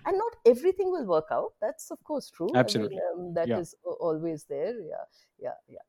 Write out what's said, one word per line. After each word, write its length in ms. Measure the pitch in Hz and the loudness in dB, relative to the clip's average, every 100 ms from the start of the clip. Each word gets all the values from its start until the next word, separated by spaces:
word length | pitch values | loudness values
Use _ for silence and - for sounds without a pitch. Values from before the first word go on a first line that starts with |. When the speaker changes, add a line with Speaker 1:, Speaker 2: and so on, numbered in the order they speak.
| - | -2
Speaker 1:
and 120 | 381 | 0
not 140 | 453 - | 0 4
everything 460 | 226 240 349 370 370 | 6 6 4 2 0
will 160 | 359 214 | 0 2
work 220 | 160 156 | 2 2
out. 220 | 123 427 - | -2 -2 -4
That's 320 | 214 302 - | -4 -4 -10
of 100 | 311 | -12
course 280 | - 294 - | -6 -6 -6
true. 200 | - 170 247 | -4 0 2
Speaker 2:
Absolutely. 400 | 247 - 208 190 | 2 2 -2 -2
Speaker 1:
I 200 | 175 170 | -4 -4
mean, 120 | 180 | -4
um, 60 | |
that 140 | 170 170 | -2 0
Speaker 2:
Yeah. 120 | 170 | 0
Speaker 1:
is 160 | 165 - 175 | -4 -10 -10
a-, 40 | |
always 540 | - 170 156 170 151 | -4 -2 -2 -4 -6
there. 300 | - 139 175 240 | -8 -6 -4 -6
Yeah, 240 | 156 - - _ _ - | -10 -10 -12 _ _ -12
yeah, 200 | 127 - _ | -10 -10 _
yeah. 180 | - | -20